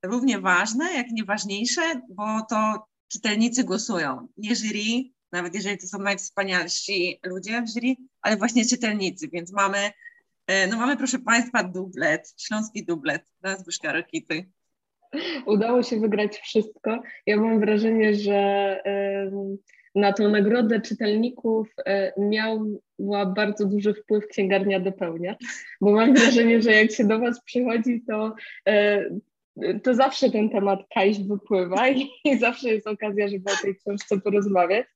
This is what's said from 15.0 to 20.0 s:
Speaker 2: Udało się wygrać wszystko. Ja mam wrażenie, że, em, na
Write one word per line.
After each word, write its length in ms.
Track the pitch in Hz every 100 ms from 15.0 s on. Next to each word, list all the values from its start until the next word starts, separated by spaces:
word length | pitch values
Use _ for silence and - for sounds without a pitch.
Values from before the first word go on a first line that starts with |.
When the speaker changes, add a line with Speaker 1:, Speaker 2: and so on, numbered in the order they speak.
| _ 294 370 302 247
Speaker 2:
Udało 360 | 208 220 247
się 180 | 240 226
wygrać 360 | 214 202 208 -
wszystko. 640 | - 220 220 - 220 233 - - -
Ja 100 | 208
mam 240 | 226 220
wrażenie, 540 | 208 208 220 226 214
że, 200 | 208 202 202 202 202 196 190
em, 720 | 196 202 196 196 196 196 196 196 _ _ _
na 180 | 196